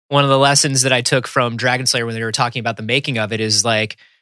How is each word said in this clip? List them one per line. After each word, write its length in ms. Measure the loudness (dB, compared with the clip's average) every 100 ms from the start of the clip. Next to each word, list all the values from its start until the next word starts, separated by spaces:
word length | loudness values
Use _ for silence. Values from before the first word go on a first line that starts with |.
| _
One 140 | 2
of 60 | 4
the 80 | 4
lessons 440 | 4 4 2 0
that 100 | 2
I 80 | 0
took 260 | 2 0 0
from 300 | -2 -2 0
Dragon 300 | -2 0 0
Slayer 200 | -2 -4
when 80 |
they 80 | -4
were 100 | -4
talking 280 | -2 -2 -2
about 160 | -4 -4
the 60 |
making 340 | -2 -2 0 -4
of 140 | -2
it 80 | -2
is, 240 | 0 0
like, 320 | 0 0 -2 -8 _ _